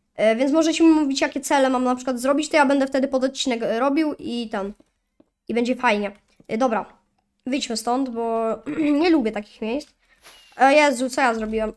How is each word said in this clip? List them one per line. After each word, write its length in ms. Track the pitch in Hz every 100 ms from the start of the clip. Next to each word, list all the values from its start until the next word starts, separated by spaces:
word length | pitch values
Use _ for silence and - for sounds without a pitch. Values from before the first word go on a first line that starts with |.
| _ -
Y, 160 | 220 226
więc 160 | 269
możecie 320 | 311 320 311
mi 60 | 330
mówić, 320 | 311 285 277
jakie 200 | 302 294
cele 280 | - 285 269
mam 140 | 254
na 120 | 254 254
przykład 240 | 262 247
zrobić, 300 | 262 285 302
to 80 | 320
ja 80 | 269
będę 220 | 277 269
wtedy 200 | 269 269
pod 160 | 269
odcinek, 400 | 262 262 262 233
y, 160 | 220 226
robił 360 | 269 277 311 -
i 300 | - 240 226
ten, 240 | 214 196 208 _ _ _ _ _ _ -
i 60 |
będzie 220 | 226 240 247
fajnie. 360 | 247 208 202 - _ _ -
Y, 40 | 220
dobra, 280 | 262 214 - _ _ _ _ _ -
wyjdźmy 320 | 269 - 220
stąd, 320 | 240 254 262
bo 360 | 233 233 226 226 226 -
<clears throat> 360 | 302 294 285
nie 80 | 359
lubię 220 | 320 220
takich 300 | 208 208 -
miejsc. 280 | 220 262 294 _ _ _ - - _ -
E, 160 | 262
Jezu, 360 | 302 294 240 254
co 120 | 262
ja 120 | 262
zrobiłem? 400 | 226 220 220 220